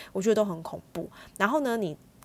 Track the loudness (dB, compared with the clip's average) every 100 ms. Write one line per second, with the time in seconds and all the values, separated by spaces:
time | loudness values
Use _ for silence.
0 | -8 0 4 4 2 -2 -8 -12 -10 -8
1 | -8 -10 -14 0 2 2 2 0 -2 -4
2 | -14 -20